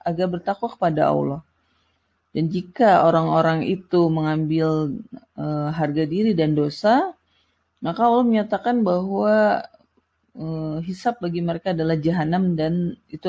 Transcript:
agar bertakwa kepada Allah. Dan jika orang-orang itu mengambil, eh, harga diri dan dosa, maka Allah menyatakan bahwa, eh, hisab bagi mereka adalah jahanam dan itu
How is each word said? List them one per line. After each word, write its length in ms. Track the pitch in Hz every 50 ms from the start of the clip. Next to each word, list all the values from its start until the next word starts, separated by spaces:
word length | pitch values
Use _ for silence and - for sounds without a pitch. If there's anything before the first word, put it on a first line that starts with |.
| -
agar 240 | 175 170 165 185 185
bertakwa 400 | 180 175 - 202 202 - 240 233 -
kepada 320 | - - 170 156 151 147 147
Allah. 320 | 147 147 143 139 139 160 - _ _ _ _ _ _ _ _ _ _ _ _ _ _ _ _ _ -
Dan 160 | 151 160 160
jika 560 | 160 180 180 - - - 240 214 180 - 151 165
orang-orang 560 | 160 160 165 160 156 165 160 165 160 160 -
itu 480 | - 190 185 - _ - 175 170 165
mengambil, 800 | 160 160 156 156 156 156 160 151 160 160 160 160 156 156 156 143 135 - - - - - - _ _ -
eh, 300 | 147 151 151 151 147 147
harga 320 | 160 165 156 147 143 156 160
diri 320 | 151 160 196 214 226 208
dan 160 | 165 160 156 151 147
dosa, 580 | 147 147 147 - - 208 233 277 370 381 - _ _ _ _ _ _ _ _ _ _ _ _ _
maka 220 | - 160 165 -
Allah 260 | 233 240 233 247 247 240
menyatakan 560 | 220 214 208 220 214 190 - 240 240 240 220
bahwa, 800 | 185 180 180 185 190 196 196 208 208 214 214 214 208 202 - - - _ _ _ _ _ _ _ _ _ _ _ _ -
eh, 400 | - 160 160 160 160 156 156 156 160 165
hisab 320 | 180 185 185 - 240 233 -
bagi 180 | 185 175 170 175
mereka 320 | 170 170 170 165 - 190
adalah 240 | 180 160 160 160 165
jahanam 640 | 156 147 165 180 180 151 160 175 185 190 180 170 156
dan 400 | 156 160 170 175 175 170 - - _ _
itu 160 | - 156 -